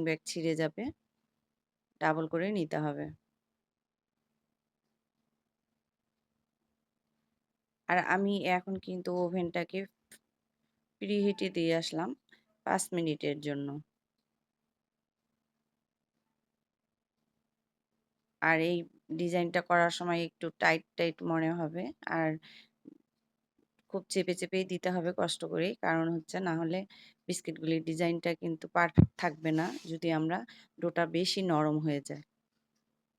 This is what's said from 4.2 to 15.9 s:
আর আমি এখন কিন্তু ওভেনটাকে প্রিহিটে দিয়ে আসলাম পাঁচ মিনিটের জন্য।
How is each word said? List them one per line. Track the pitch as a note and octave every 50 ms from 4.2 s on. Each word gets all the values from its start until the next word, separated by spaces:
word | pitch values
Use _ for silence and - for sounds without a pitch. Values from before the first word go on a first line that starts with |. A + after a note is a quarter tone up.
| _ _ _ _ _ _ _ _ _ _ _ _ _ _ _ _ _ _ _ _ _ _ _ _ _ _ _ _ _ _ _ _ _ _ _ _ _ _ _ _ _ _ _ _ _ _ _ _ _ _ _ _ _ _ _ _ _ _ _ _ _ _ _ _ _ _ _ _ _ _ _ _ _ -
আর | F3 F3+ - -
আমি | F3 F#3+ G3 G3+ G3+ G3 C#3+ F3
এখন | F3+ F3+ F3+ G3 F#3+ F#3
কিন্তু | - F#3+ F#3 F3+ F3+ F3+ F3+ F3+
ওভেনটাকে | F3+ F3 F3 F#3+ F3 E3+ - F3 E3+ - - F#3+ G3 - _ _ _ _ - - _ _ _ _ _ _ _ _ _ _ _ _ _ _ _ -
প্রিহিটে | G#3 G3 G#3 G3+ G3+ G3+ G3 G3 G3 F#3+
দিয়ে | F#3 F3 E3 E3 E3
আসলাম | E3 E3 - - D#3 F3 G#3 C#4 _ _ _ - _ _ _ _ _ -
পাঁচ | - F#3 F#3+ - -
মিনিটের | F#3 F3 E3 D#3+ D3+ - - D3 C#3+ D3
জন্য। | D3 D3 C#3+ C#3 C#3 C#3+ C#3 D3+ D3+ _ _ _ _ _ _ _ _ _ _ _ _ _ _ _ _ _ _ _ _ _ _ _ _ _ _ _ _ _ _ _ _ _ _ _ _ _ _ _ _ _